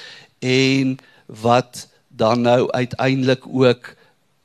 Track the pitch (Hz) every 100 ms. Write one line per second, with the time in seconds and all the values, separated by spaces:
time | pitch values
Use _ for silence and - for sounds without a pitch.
0 | - - - - 127 127 131 135 131 131
1 | - _ - 107 117 123 - - - _
2 | _ 123 110 120 120 123 117 127 127 -
3 | 131 135 127 127 - 127 131 120 - -
4 | _ _ _ _